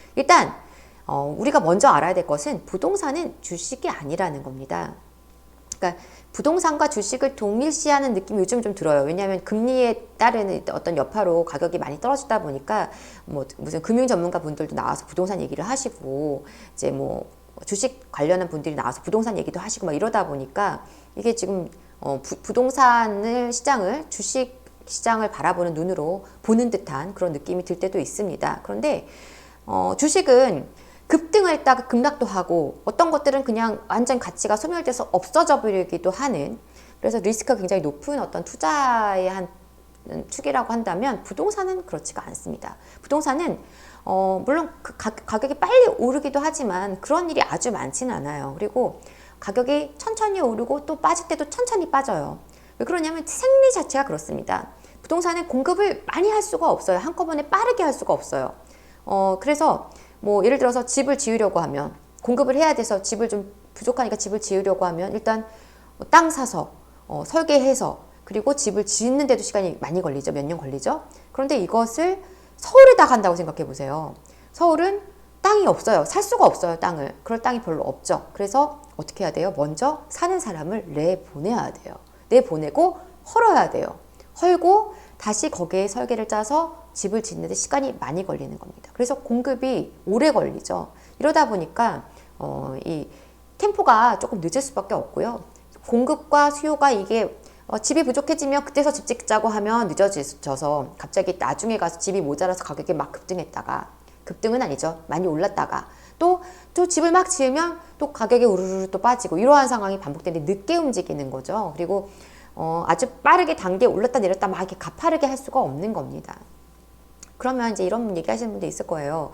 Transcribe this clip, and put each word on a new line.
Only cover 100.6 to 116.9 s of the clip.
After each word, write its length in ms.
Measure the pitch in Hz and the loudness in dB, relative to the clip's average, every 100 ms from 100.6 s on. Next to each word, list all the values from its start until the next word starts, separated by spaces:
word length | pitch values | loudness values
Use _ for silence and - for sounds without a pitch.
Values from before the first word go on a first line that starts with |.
| 151 147 131 - | -2 -2 -4 -10
갑자기 400 | 147 - 185 180 | -6 -2 -2 -2
나중에 380 | 127 147 220 214 | -4 -4 -4 -2
가서 220 | 170 - | -2 -4
집이 220 | - 196 | -4 -2
모자라서 420 | 147 147 185 180 | -2 -2 -2 -2
가격이 300 | - 151 151 | -6 -8 -4
막 180 | 156 143 | -4 -4
급등했다가, 800 | - - 185 - - - 135 - - - - | -10 -8 -8 -8 -10 -8 -8 -8 -18 -20 -20
급등은 380 | - 175 220 247 | -16 -6 -2 0
아니죠. 420 | 208 135 160 - - | -2 -4 -4 -6 -6
많이 200 | 156 185 | -2 0
올랐다가 600 | 151 196 - 143 - - - - - | 0 -2 -2 -4 -4 -8 -18 -16 0
또, 240 | 339 359 - - - | 2 2 -2 -20 -8
또 140 | - 359 | 0 0
집을 240 | 311 330 | 2 4
막 180 | 359 370 | 4 4
지으면 500 | - 262 277 339 330 - - | 2 2 2 -2 -4 -12 -6
또 120 | 285 | -6
가격이 340 | - 220 247 233 | -4 2 6 6
우르르 440 | 185 190 190 190 | 4 0 -4 -4
또 100 | 190 | 0
빠지고 380 | 233 247 - 170 | 2 0 0 2
이러한 300 | 247 285 254 | 6 6 6
상황이 320 | 240 196 196 | 0 -2 -6
반복되는데 520 | 143 156 180 165 147 | -8 -8 -6 -6 -4
늦게 260 | 196 - 339 | -4 0 0
움직이는 520 | 302 196 175 147 135 | 0 -2 -4 -6 -6
거죠. 440 | 135 131 202 190 147 | -8 -6 -4 -4 -4
그리고, 340 | 170 196 196 - - - - - | -4 -4 -4 -14 -20 -20 -18 -8
어, 300 | 160 165 - | -4 -2 0
아주 200 | 170 254 - | 0 0 0
빠르게 340 | 285 359 320 320 | 4 6 4 0
단계 300 | 180 190 240 | -2 2 4
올랐다 320 | - 226 262 | 4 2 2
내렸다 300 | 190 190 202 | 2 0 -2
막 100 | 185 | -4
이렇게 180 | 185 - | -6 -8
가파르게 500 | - - 339 320 277 | -14 -4 0 2 0
할 100 | 262 | -2
수가 240 | - 262 | -4 0
없는 320 | 170 135 208 | 0 -2 -4
겁니다. 460 | 196 131 139 - - - - - - - | -6 -6 -10 -14 -18 -20 -20 -20 -20 -20